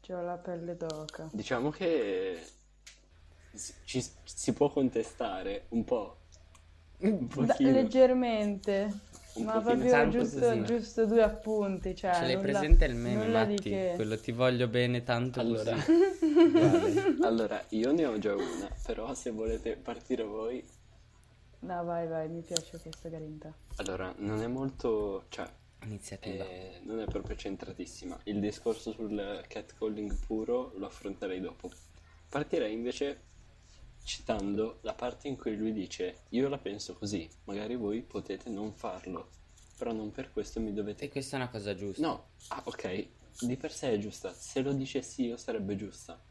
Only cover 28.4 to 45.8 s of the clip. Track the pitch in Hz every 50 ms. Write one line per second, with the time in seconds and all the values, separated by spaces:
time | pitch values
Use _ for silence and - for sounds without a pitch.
28.4 | 101 104 101 - - 117 110 - - 117 107 113 113 104 107 104 101 98 104 95
29.4 | - - - 110 101 - - - 110 110 107 107 107 101 98 - - - 110 110
30.4 | 110 110 120 123 127 127 - 95 98 - - - - 101 98 - - 95 92 92
31.4 | 95 87 - - - 90 - - - - - - - - - - - - - 139
32.4 | 151 - - 165 127 107 110 113 117 123 123 - 143 139 135 - - - - -
33.4 | - - - - - - - - - - - - - - - - - - 117 104
34.4 | 98 101 101 101 107 113 - - - - - - 120 123 120 - - 143 135 127
35.4 | - 117 107 101 107 110 110 107 92 90 - - 92 90 - - - - - 117
36.4 | 135 139 139 135 - 95 101 104 - - 90 - - 101 104 92 82 82 - -
37.4 | - - 98 101 107 110 120 127 113 101 107 117 - - - 104 95 - 98 95
38.4 | - 123 113 98 104 110 101 - - 113 - - - 90 92 - - - - -
39.4 | - - - - - - - - 117 117 113 110 110 104 104 - 131 - - -
40.4 | 104 - - 113 113 110 101 107 104 104 104 - - 143 - 139 135 - - 135
41.4 | 127 123 - 110 101 104 104 90 101 101 95 - 156 165 - - - - - -
42.4 | - - - - - - - - - 101 92 - - - - - - - - -
43.4 | 123 120 127 131 - 156 - - - 139 113 104 101 107 98 - - 95 87 -
44.4 | - - - 139 131 139 143 135 135 127 - 139 127 - - - 127 120 117 -
45.4 | - - 110 - 101 98 104 98